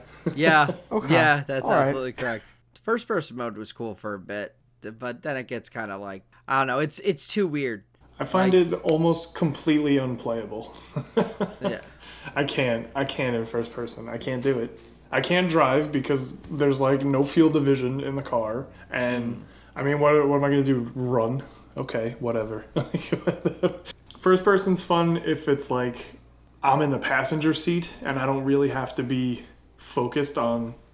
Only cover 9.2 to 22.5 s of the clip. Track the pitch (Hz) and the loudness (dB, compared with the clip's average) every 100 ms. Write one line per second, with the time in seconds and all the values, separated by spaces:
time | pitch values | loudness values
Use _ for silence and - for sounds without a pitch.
9.2 | - - 165 139 160 151 147 139 127 120 | -4 -2 -2 0 2 4 4 2 0 -4
10.2 | 120 117 104 104 113 - - 143 - 220 | -4 -6 -6 -10 -12 -16 -12 -10 -4 -2
11.2 | - - 196 - - 107 - - - - | -2 -2 -6 -4 -6 -6 -12 -20 -20 -18
12.2 | - 139 143 - 127 117 - 135 135 - | -6 -2 -2 0 0 0 -4 -4 -4 -2
13.2 | 127 117 113 117 117 - 117 - 113 117 | -2 -2 -2 -4 -6 -6 -10 -10 -12 -8
14.2 | 135 127 135 123 117 - - - - 131 | -6 -2 0 0 -2 -10 -20 -20 -6 -2
15.2 | 139 180 180 160 135 135 151 147 135 139 | 2 2 4 4 4 4 2 -2 0 -2
16.2 | 127 - - 147 143 135 135 139 139 135 | -2 -12 -8 0 2 4 4 2 2 2
17.2 | 139 170 156 151 139 135 127 135 135 139 | 4 6 6 6 4 2 0 -2 -4 -6
18.2 | 135 120 110 120 139 - - 127 123 123 | -2 -2 0 -4 -8 -14 -8 -4 -2 -2
19.2 | 117 117 - - - - 139 143 147 151 | -4 -8 -12 -20 -14 -4 0 2 4 6
20.2 | 143 143 139 143 135 127 117 131 123 123 | 6 4 4 4 4 2 -2 -4 0 2
21.2 | 113 135 - - - - 127 120 113 120 | 0 -2 -6 -16 -14 -10 -6 -4 -4 -4
22.2 | 120 113 110 | -4 -2 -4